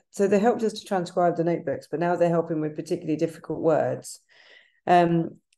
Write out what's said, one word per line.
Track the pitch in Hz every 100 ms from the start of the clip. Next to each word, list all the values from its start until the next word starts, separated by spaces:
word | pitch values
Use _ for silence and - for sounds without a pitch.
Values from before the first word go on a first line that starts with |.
| _
so | - 196
they | 202
helped | 233 233
us | 214
to | 214 -
transcribe | 190 170 185 175 170
the |
notebooks, | 170 165 160 131 -
but | 151
now | 170 170
they're | 170
helping | 170 165 156
with | 151 151
particularly | 160 175 160 151
difficult | 160 - - 156
words. | 165 143 123 127 - - _ _ _ - _ _ -
Um, | 175 170 170 165 - _